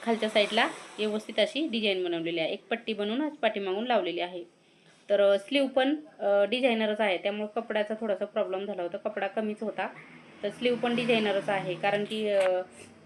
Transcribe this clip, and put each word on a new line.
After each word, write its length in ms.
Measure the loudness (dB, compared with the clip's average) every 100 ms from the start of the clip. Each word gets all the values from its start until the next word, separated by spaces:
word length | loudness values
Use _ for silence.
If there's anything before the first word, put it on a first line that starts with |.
खालच्या 260 | 0 0 2
साईडला 400 | 4 4 4 2 0 -12 -4
व्यवस्थित 400 | -2 -2 -2 0
अशी 300 | 0 0 -2
डिझाईन 360 | 0 0 0
बनवलेली 360 | 0 -2 -2 -2
आहे, 120 | -2
एक 100 | -4 -4
पट्टी 220 | -6 -4
बनवून 360 | -4 -2 -2 -4
पाठीमागून 580 | -2 -2 0 -2 -2 0
लावलेली 340 | 0 0 -2
आहे. 240 | -6 -8 -14 _ _ _ _ _ 0
तर, 100 | 4
अ, 180 | 6 4
स्लीव 280 | 2 0 2
पण, 300 | 2 2 0 -4 -4
अ, 240 | 2 4
डिझायनरच 560 | 4 2 2 2 0 0
आहे, 180 | 0 0
त्यामुळे 420 | -2 -4 -4 -6
कपड्याचा 340 | -4 -2 -2 -2
थोडासा 240 | -4 -4
प्रॉब्लेम 400 | -4 -2 -2 -4
झाला 180 | -6 -6
होता, 140 | -6 -6
कपडा 300 | -8 -4 -4
कमीच 360 | -2 -4 -4
होता. 260 | -6 -4 -6 -8 -18 -20 -20 -8
तर 80 | -8
स्लीव 260 | -2 0 0
पण 200 | 0 0
डिझायनरच 520 | 2 2 4 0 0
आहे, 260 | -2 -2
कारण 300 | -2 0 0
की, 240 | -2 -2 0
अ, 340 | 2 4 2 -2 -12 -20 -20